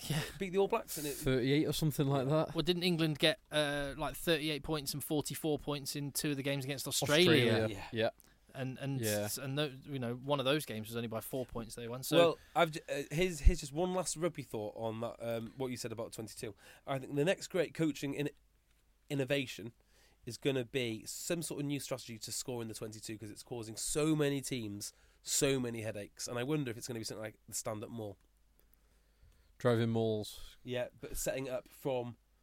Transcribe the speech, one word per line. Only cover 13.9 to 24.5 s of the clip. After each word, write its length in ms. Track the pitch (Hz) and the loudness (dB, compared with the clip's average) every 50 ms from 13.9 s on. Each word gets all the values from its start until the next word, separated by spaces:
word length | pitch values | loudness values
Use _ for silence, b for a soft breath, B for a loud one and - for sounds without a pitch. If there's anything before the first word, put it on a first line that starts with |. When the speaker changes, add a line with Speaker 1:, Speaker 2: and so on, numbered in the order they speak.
| 185 | 0
Speaker 2:
last 240 | 185 175 - - | 0 -2 -2 -2
rugby 240 | 156 170 170 160 147 | -2 -2 -2 -2 -4
thought 320 | 123 - - 110 107 104 - | -8 -6 -6 -4 -4 -4 -4
on 240 | - 113 113 110 113 | -4 -4 -4 -2 -2
that. 140 | 117 113 - - | -4 -6 -6 -6
Um, 300 | 117 117 117 117 117 110 - | -4 -4 -4 -4 -6 -6 -6
what 120 | 135 135 123 | -4 -4 -4
you 80 | 123 | -4
said 140 | 113 - 113 | -4 -6 -6
about 200 | 113 110 110 87 | -6 -6 -8 -8
twenty-two. 440 | - - 110 104 - - 123 110 - B B B B B B | -8 -10 -10 -10 -10 -10 -10 -10 -10 B B B B B B
I 100 | - 139 | -4 -4
think 180 | 131 131 - 139 | -4 -4 -2 0
the 80 | 143 143 | 2 2
next 220 | 185 196 - - - | 2 2 0 -4 -2
great 260 | - 180 151 - - | 0 0 0 0 0
coaching 400 | - 165 156 135 - 147 139 139 | 0 0 0 0 -2 -4 -4 -2
in-, 140 | 143 143 147 - _ _ _ _ _ _ _ _ _ _ _ _ _ _ - | -2 -4 -4 -6 _ _ _ _ _ _ _ _ _ _ _ _ _ _ -4
innovation 640 | 147 139 131 127 143 143 131 117 - - 104 120 - b b b b b b b b b _ | -2 -2 0 2 0 0 -2 -4 -8 -10 -12 -12 -14 b b b b b b b b b _
is 120 | 123 110 | -12 -8
gonna 280 | - - 143 135 131 120 | -2 0 0 2 2 0
be 380 | - - 135 123 117 110 110 - | -2 -2 -2 0 -2 -2 -4 -8
some 360 | - - - - - 175 170 | -10 -10 -6 -4 -2 -2 -2
sort 180 | 156 - - 143 | -2 -4 -4 -4
of 40 | 143 | -2
new 120 | 143 143 131 | -2 -2 -4
strategy 380 | - - 135 117 - - 117 | -4 -4 -6 -6 -6 -10 -12
to 140 | 110 - 113 | -10 -10 -8
score 300 | 110 - - 135 123 117 | -6 -6 -6 -4 -4 -4
in 60 | 117 | -4
the 60 | 110 107 | -6 -6
twenty-two, 440 | - 117 110 107 110 - - 110 | -8 -8 -10 -10 -10 -10 -10 -8
'cause 120 | 104 113 104 | -8 -10 -12
it's 140 | - - - | -12 -14 -12
causing 320 | - - 117 110 113 107 | -10 -8 -8 -8 -8 -8
so 380 | - - - - 156 151 160 156 | -6 -4 -2 0 2 4 4 4
many 260 | 151 147 143 143 139 | 4 4 4 2 0
teams 500 | 127 - | -2 -2